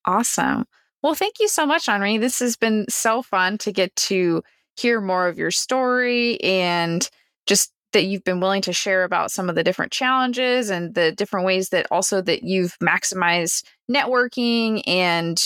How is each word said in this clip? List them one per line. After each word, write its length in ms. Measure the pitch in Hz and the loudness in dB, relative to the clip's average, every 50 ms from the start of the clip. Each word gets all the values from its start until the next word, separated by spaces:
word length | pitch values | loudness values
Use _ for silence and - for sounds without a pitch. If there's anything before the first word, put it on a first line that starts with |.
| - | -2
Awesome. 600 | - 185 220 240 - - - 156 65 - - - - _ _ _ _ _ _ - | 0 0 0 0 0 -2 0 0 0 -2 -2 -4 -8 _ _ _ _ _ _ -2
Well, 100 | 302 311 | -2 0
thank 220 | - 381 427 - - | 0 -2 -4 -2 0
you 80 | 427 | 0
so 200 | 415 - - 311 | 0 0 0 0
much, 200 | 277 302 339 - | 0 0 0 0
Henri. 300 | - 208 202 196 202 220 | 0 0 0 0 0 0
This 220 | 220 226 254 - - | 0 0 -2 -2 -2
has 180 | 247 247 226 | -2 -2 0
been 300 | - 226 226 214 214 196 - | 0 0 0 0 0 -2 -2
so 320 | - - - 226 226 247 | -4 0 0 0 0 0
fun 380 | 262 - - 185 180 185 208 208 | -2 -2 0 0 2 0 -2 -4
to 120 | - 214 | -6 -4
get 240 | 190 196 185 185 - | -2 0 -2 0 -2
to 440 | - - - 202 185 180 170 165 165 - _ _ _ _ _ _ | -4 -2 0 0 2 2 2 2 0 -2 _ _ _ _ _ _
hear 220 | - - 240 233 226 | -2 0 0 0 0
more 280 | 196 185 185 180 180 | 0 0 0 2 2
of 100 | 175 165 | 0 0
your 140 | - 165 165 | -2 -4 -2
story 920 | 175 - - - 262 262 254 247 247 247 247 247 240 240 240 240 233 - | -2 -2 -2 -2 -2 0 0 0 0 0 0 0 0 0 0 0 -2 0
and 680 | - 180 190 185 180 175 175 175 170 170 165 175 - - - _ _ _ _ _ _ | 0 0 2 2 2 0 0 0 0 0 -2 -2 -4 -6 -8 _ _ _ _ _ _
just 260 | - 202 190 - - _ _ _ _ - | 0 2 2 2 0 _ _ _ _ 2
that 100 | 208 160 | 2 2
you've 220 | 190 202 185 - | 2 -2 -4 -2
been 160 | 185 180 180 | -2 0 0
willing 200 | 185 190 196 196 | 0 0 0 0
to 120 | 190 180 175 | 0 -2 -2
share 320 | - - 202 190 185 185 | -2 -2 0 0 0 0
about 260 | 180 185 180 - - | 0 0 -2 -2 -2
some 180 | - - 185 180 | -4 -4 -4 -2
of 60 | 165 | 0
the 80 | 165 165 | 0 0
different 300 | 180 185 - - - - | 0 0 -2 -4 -6 -4
challenges 760 | - 262 254 262 262 254 247 240 247 254 247 247 254 240 214 | -2 0 2 2 2 2 2 0 0 0 0 2 0 0 0
and 240 | 190 175 170 165 - | -2 -2 -4 -2 0
the 200 | 175 170 160 - | 2 2 2 2
different 320 | - 208 - - 190 180 | 0 -2 -2 -2 0 2
ways 240 | 190 185 185 190 - | 2 2 0 0 0
that 180 | - 170 - - | 0 -2 0 0
also 320 | - 175 202 - 208 190 | 0 0 0 0 0 0
that 220 | 180 170 165 - - | 0 0 -2 0 0
you've 340 | 175 190 185 180 175 - - 175 | 0 0 0 0 0 -2 -2 0
maximized 800 | 165 165 - - - 185 185 175 170 170 175 170 160 - - - - _ _ _ - | 0 0 0 -2 -4 -2 0 0 2 2 0 0 -2 -2 -4 -6 -10 _ _ _ -2
networking 920 | 247 285 - 247 254 247 247 240 - 254 240 233 233 233 226 220 220 208 - | -2 0 0 2 2 0 0 0 -2 -2 0 0 2 2 2 0 0 -2 -2
and, 560 | - 175 185 180 175 170 170 170 165 165 - - | 0 0 2 2 2 0 0 0 -2 0 -2 -2